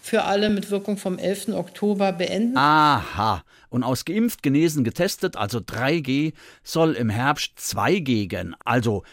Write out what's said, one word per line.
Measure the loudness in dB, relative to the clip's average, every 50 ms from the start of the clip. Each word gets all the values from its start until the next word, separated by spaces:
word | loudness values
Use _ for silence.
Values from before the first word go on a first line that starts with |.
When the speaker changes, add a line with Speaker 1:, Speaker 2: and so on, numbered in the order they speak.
Speaker 1:
für | -6 -2 0 0 2
alle | 2 2 2 2 2
mit | 0 0 -2 -2
Wirkung | -4 -4 -2 -4 -6 -4
vom | -4 -6 -4 -2
elften | -2 -2 -2 -2 -4 -4 -4
Oktober | -4 -6 -6 -6 -2 0 0 2 2 2 0
beenden. | 0 0 -2 -2 0 0 0 0 2 2
Speaker 2:
Aha. | 4 6 6 6 6 6 4 2 0 -4 -4 -2 0 0 0 -2 -4 _ _ _ -16 _
Und | -4 -2 0
aus | 0 -2 -2 -4
geimpft, | -4 -2 0 0 0 -2 -2 -2
genesen, | 0 2 4 4 2 2 0 0
getestet, | 0 0 0 -2 -2 -2 -2 -4 -4 -2 -4
also | -4 -4 -4 -6 -6
drei | -6 -6 -2 0 0 0 0
G, | 0 0 0 0 0 -2 -4 -8 -16 -20 -20 -20
soll | _ -4 2 2 2 4
im | 2 2 0 0
Herbst | 0 0 0 0 0 -2 -4 -8 -10
zwei | -10 -8 -6 -2 0 2 2 2 0
G | 2 0 0 0 0 -2
gehen. | -4 -6 -6 -8 -10 -8 -4
Also, | 0 0 2 2 0 -2 -2 -4 -10